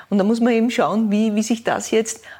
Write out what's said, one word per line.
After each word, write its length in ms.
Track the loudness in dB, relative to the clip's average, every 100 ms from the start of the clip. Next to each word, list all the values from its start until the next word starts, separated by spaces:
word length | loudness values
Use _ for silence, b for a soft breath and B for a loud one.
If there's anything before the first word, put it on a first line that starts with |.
| B
Und 80 | 0
da 60 |
muss 160 | 2 2
man 120 | 2
eben 180 | 2 0
schauen, 400 | 0 0 0 0
wie, 240 | 0 0 0
wie 80 |
sich 200 | -2 -2
das 280 | -2 -4 -2
jetzt 300 | -2 -2 -8 B B